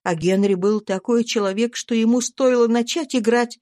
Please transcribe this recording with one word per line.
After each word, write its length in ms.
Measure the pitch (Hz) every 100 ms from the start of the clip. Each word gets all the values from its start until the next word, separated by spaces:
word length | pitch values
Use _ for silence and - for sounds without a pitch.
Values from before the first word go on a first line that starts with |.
а 120 | 190
Генри 400 | 165 170 190 202
был 260 | 185 196 214
такой 440 | 214 190 214 240
человек, 520 | 233 226 202 196 233 -
что 180 | -
ему 260 | 226 226 247
стоило 460 | 240 - 262 247 233
начать 500 | 233 233 339 302 254
играть, 420 | 220 240 240 -